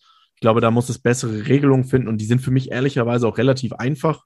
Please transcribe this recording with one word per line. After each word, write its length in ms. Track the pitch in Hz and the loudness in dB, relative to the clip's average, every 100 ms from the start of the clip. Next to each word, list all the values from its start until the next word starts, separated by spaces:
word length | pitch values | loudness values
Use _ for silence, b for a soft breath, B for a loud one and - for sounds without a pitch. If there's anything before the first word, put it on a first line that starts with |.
| b b b | b b b
Ich 60 | b | b
glaube, 200 | 117 113 | 2 4
da 120 | 117 | 4
muss 160 | 117 123 | 2 0
es 100 | 117 | -2
bessere 480 | 117 120 120 107 104 | -2 -2 -2 -6 0
Regelungen 380 | 135 139 131 | 2 4 2
finden 240 | 127 131 110 | 2 -2 -2
und 100 | 110 | -4
die 60 | |
sind 160 | 107 123 | 0 0
für 100 | 127 | 0
mich 220 | 131 131 | -2 -2
ehrlicherweise 560 | 120 135 139 117 120 117 | -2 -2 0 0 0 0
auch 100 | 104 | 0
relativ 360 | 127 131 120 | 0 0 -2
einfach 500 | 113 120 147 160 - | -6 -6 -2 -2 -4